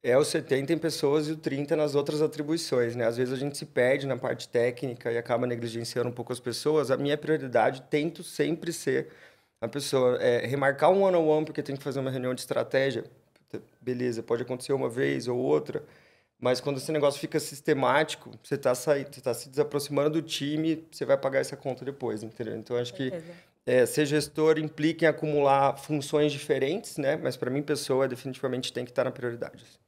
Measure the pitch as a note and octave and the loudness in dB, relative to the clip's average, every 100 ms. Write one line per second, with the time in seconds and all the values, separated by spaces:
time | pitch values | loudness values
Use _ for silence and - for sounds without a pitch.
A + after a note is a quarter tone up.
0 | A#2+ B2 D3+ E3 B2+ C#3+ C3+ D#3+ D#3+ C#3+ | 4 4 4 -2 0 -2 0 0 0 0
1 | C#3+ D#3 D3+ D#3 D#3+ C3+ C#3+ D#3+ D3+ C#3+ | 2 2 0 -4 -4 -4 -2 0 2 0
2 | C#3+ D3+ D3+ - D3 E3 - B2+ A#2+ A#2+ | 0 0 0 -2 -4 -4 0 0 0 0
3 | A#2 A#2+ B2+ C3 C#3+ - D#3 - B2 C#3 | 0 0 -2 -2 -4 -6 -4 2 2 2
4 | C#3 C3 C3 A#2+ - A#2+ A#2+ B2 C3+ A#2 | 0 -4 -4 -6 -2 2 2 0 -8 -6
5 | A#2+ A#2 A#2 A#2+ B2 A#2+ A#2 A2+ A#2 B2+ | -4 -4 0 0 0 -2 -4 -6 -4 -2
6 | A#2+ A#2+ A#2 B2 - A2+ D3+ D#3 B2+ C3+ | -2 -4 -8 -6 -6 -2 2 2 2 0
7 | C#3+ D3 D3 D#3 C3+ A#2 A#2+ C3+ - D3+ | 0 -2 0 -2 2 4 4 0 -2 -2
8 | D#3+ E3 F3+ - D3 E3 E3 E3 - C3 | -2 -6 -14 -2 0 0 -4 -4 -2 -2
9 | - - - _ _ _ A2+ C#3+ C3+ C3+ | -2 -14 -20 _ _ _ -6 -6 0 4
10 | B2+ B2 A#2+ A#2+ A2+ C#3 C#3 C3+ D3+ G3 | 4 4 4 2 0 2 2 4 4 6
11 | G3 F3+ D#3 D3+ D3+ D3 C3+ C3+ D3 C3+ | 4 4 4 2 0 -6 -6 -6 -4 -4
12 | C3 B2+ B2+ B2+ - C3 A#2+ C3+ C3+ A#2 | -4 -4 -4 -6 -2 -2 0 2 2 -2
13 | - _ _ _ _ - - _ A#2+ B2 | -8 _ _ _ _ -14 -14 _ -6 -2
14 | B2 A2+ A2+ A#2+ B2 B2+ - C#3 C3 A#2 | -2 -4 -2 -2 -2 -8 -2 -2 0 0
15 | C#3 C3+ A#2 B2 C3 D3+ - - - - | -2 0 -2 -2 2 2 0 -8 -10 -20
16 | _ _ _ _ B2 B2+ C#3+ C3+ C3+ D#3 | _ _ _ _ 0 0 -2 -4 -2 2
17 | C#3+ C3+ D#3+ D#3 C#3+ C#3+ - C#3 C3 C3+ | 2 0 -4 -4 -4 -6 0 2 4 4
18 | D#3 - A2+ A2 - C#3 C#3 B2+ - C#3+ | 2 -4 -12 -20 -8 -2 0 0 2 0
19 | C3+ - B2+ A#2 C#3 C3+ D3 D3 C#3+ C#3+ | 0 -6 -4 -4 -4 -2 0 0 -2 0
20 | D3 D#3+ D#3 - C#3+ D3+ D#3+ D#3 - - | 2 0 -4 -6 -2 0 0 -2 -6 -8
21 | B2+ C#3 C3+ C3+ C3+ C#3 C#3 B2 B2+ C#3 | 0 2 2 0 -2 -6 -8 -6 -8 -6
22 | A#2+ G#2+ A2 - A2 A2 A2 A#2+ A#2+ - | -4 -4 -8 -8 -8 -8 -4 -4 -4 -4
23 | C3 E3 E3 - _ _ - B2+ A#2+ - | -6 -6 -12 -20 _ _ 2 4 4 4
24 | D3 D3+ C#3+ - D#3 D#3 D#3 D3+ D#3 E3 | 2 2 0 2 4 4 0 0 0 4
25 | D#3+ D3+ D3+ D3 C#3 C#3 C#3 C3+ - D3+ | 2 2 0 2 4 6 4 0 -4 -4
26 | C#3 D3+ D3+ C#3 - C3+ C3+ F#3+ - - | 0 2 2 0 -2 0 2 -2 -6 -2
27 | C#3 D#3 C3 B2+ B2+ C3+ D3 C#3 - C3+ | 0 0 -2 -2 -2 -2 -2 -4 0 2
28 | C3+ A#2+ C#3 B2+ C3 B2+ B2+ C3 B2 - | 2 -2 -8 -6 -4 -4 -4 -6 -4 -2
29 | B2+ B2+ B2 A#2 - - - _ | -2 -2 -6 -6 -12 -14 -20 _